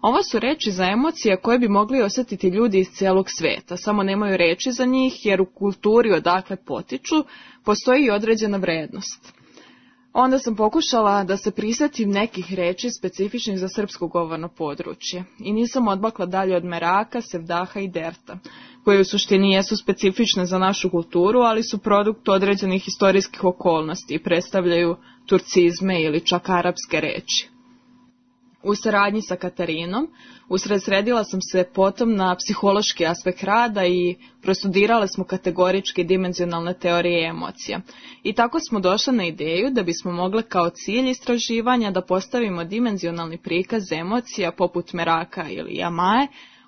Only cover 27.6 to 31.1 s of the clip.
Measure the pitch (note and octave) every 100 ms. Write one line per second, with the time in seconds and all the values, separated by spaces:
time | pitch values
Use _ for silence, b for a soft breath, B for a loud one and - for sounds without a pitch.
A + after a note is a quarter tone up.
27.6 | _ _ _ _ _ _ _ _ _ _
28.6 | F#3+ G3+ A3+ G#3 G3+ G#3+ G#3 F3+ F3+ -
29.6 | E3+ D#3+ E3+ G3+ D#4+ B B B B F#3
30.6 | G3 G3+ G3 G3 G#3